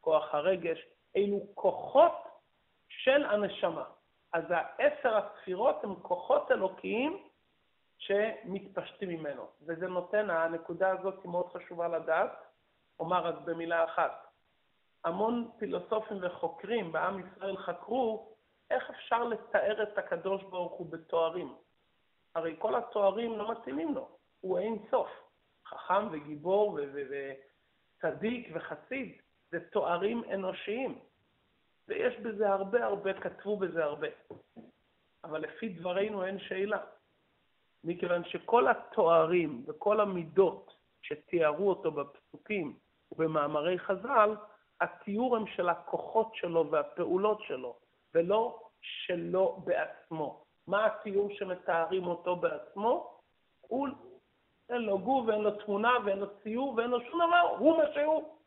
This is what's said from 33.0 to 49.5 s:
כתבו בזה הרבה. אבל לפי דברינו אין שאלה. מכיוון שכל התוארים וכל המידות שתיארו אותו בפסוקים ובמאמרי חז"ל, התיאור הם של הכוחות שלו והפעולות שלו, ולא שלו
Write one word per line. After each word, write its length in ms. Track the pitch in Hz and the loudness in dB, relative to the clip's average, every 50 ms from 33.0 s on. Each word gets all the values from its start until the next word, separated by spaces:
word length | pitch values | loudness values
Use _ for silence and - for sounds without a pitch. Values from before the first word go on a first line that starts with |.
| - 196 190 | -2 -4 -4
כתבו 440 | - - 185 180 - - 196 214 | -4 -6 -8 -8 -8 -4 -4 -2
בזה 260 | 202 190 175 156 165 156 | -2 -2 -2 0 0 0
הרבה. 240 | 147 147 147 156 135 - - _ _ - - _ _ _ - 110 - _ _ _ _ _ _ _ _ _ _ - | 0 -2 -4 -6 -8 -8 -10 _ _ -20 -20 _ _ _ -20 -20 -20 _ _ _ _ _ _ _ _ _ _ -12
אבל 180 | - 151 156 | -8 -6 -6
לפי 280 | 156 151 - - 233 220 | -6 -8 -8 -8 -8 -8
דברינו 560 | 180 165 170 180 180 190 202 214 208 196 185 | -8 -6 -4 -2 0 0 0 0 -2 -4 -4
אין 140 | 190 196 190 | -4 -6 -8
שאלה. 380 | - - - 190 196 208 214 185 - - - _ _ _ _ _ _ _ _ _ _ _ _ _ _ _ _ _ - | -8 -6 -4 -2 -2 -2 -2 -4 -4 -10 -18 _ _ _ _ _ _ _ _ _ _ _ _ _ _ _ _ _ -6
מכיוון 420 | 160 175 175 - 175 175 175 170 | -6 -4 -4 -2 0 0 -2 -2
שכל 420 | - - 170 - - - 240 - | -6 -10 -10 -2 4 4 6 6
התוארים 1000 | - 220 - - - - 233 190 165 165 165 160 160 180 180 165 151 135 117 120 | 6 4 2 -2 -6 0 4 6 8 8 8 6 6 4 2 2 2 -2 -6 -10
וכל 320 | 147 151 - - 208 208 220 | -12 -12 0 2 2 4 4
המידות 760 | 208 202 190 175 165 156 - 185 190 165 - - - - - _ _ _ _ _ | 4 2 0 -4 -6 0 6 6 6 6 4 -2 -16 -20 -20 _ _ _ _ _
שתיארו 680 | - - 151 - - _ - 170 160 151 147 156 196 202 | -10 -10 -10 -10 -8 _ 2 4 4 4 4 4 2 2
אותו 220 | 185 185 - 160 | 2 2 0 -2
בפסוקים 840 | 151 143 143 143 - - _ _ - - _ - 214 202 165 135 - - _ _ _ _ _ _ | -2 -2 -6 -6 -10 -20 _ _ -20 -20 _ -4 -4 -2 -2 -4 -8 -12 _ _ _ _ _ _
ובמאמרי 680 | - - 160 160 160 156 147 147 151 151 147 175 185 175 | -4 -2 0 0 2 2 0 2 0 0 0 0 -2 -2
חז"ל, 560 | - - 196 190 196 247 285 226 214 208 220 202 - - - _ _ _ _ _ | 0 -2 -4 -2 -2 2 6 6 6 6 4 -2 -8 -18 -20 _ _ _ _ _
התיאור 540 | 175 170 - - - 208 202 214 247 254 240 | -4 -4 -4 -10 -6 -4 -2 0 2 2 2
הם 120 | 220 214 | 2 0
של 220 | - - - 175 175 | -4 -2 0 0 0
הכוחות 640 | 170 - - - - 170 - - 170 220 220 220 - | 0 0 -2 -4 -4 -4 -4 2 2 2 2 2 -2
שלו 360 | - - 175 165 165 160 151 | -6 -4 2 4 4 4 6
והפעולות 680 | 160 151 143 - - - 175 - 175 185 196 214 214 208 | 4 2 2 2 -2 -2 0 2 2 4 4 2 2 0
שלו, 360 | - - 143 131 127 123 - - _ _ _ _ _ _ - | -2 -8 -8 -6 -6 -10 -12 -14 _ _ _ _ _ _ 2
ולא 560 | 165 170 175 202 220 226 - - - - - _ _ | 2 4 4 4 2 2 0 -4 -10 -18 -20 _ _
שלו 800 | - - - - - - 180 170 170 170 175 185 190 170 | -14 -14 -12 -10 -4 -4 -2 -2 -2 0 2 4 4 4